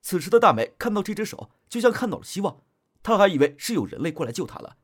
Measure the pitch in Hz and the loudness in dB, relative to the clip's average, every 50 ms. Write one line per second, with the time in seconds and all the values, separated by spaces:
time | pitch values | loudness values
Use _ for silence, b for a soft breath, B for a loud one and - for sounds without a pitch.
0 | _ - 185 175 156 185 202 233 233 202 139 110 113 - _ _ - 240 208 208 | _ -4 -4 -4 -2 4 4 6 6 6 6 4 0 -4 _ _ -6 -2 -2 -2
1 | 196 214 214 202 214 202 - - - - _ _ _ _ - 240 233 247 226 - | -2 -4 -6 -6 -6 -8 -10 -14 -16 -20 _ _ _ _ -8 2 2 2 2 2
2 | 254 226 180 - - - - 185 202 185 - _ _ _ _ _ _ _ _ _ | -4 -4 -6 -8 -10 -10 -8 -6 -6 -6 -6 _ _ _ _ _ _ _ _ _
3 | _ - 226 196 202 196 180 135 139 147 143 _ - - 233 175 107 - - - | _ 0 4 6 6 4 6 4 2 2 0 _ -8 -4 -2 -2 -2 -4 -6 -6
4 | 139 165 156 160 160 113 117 - 165 - - - - - - _ | -6 -6 -6 -6 -8 -8 -6 -8 -8 -8 -10 -16 -16 -18 -20 _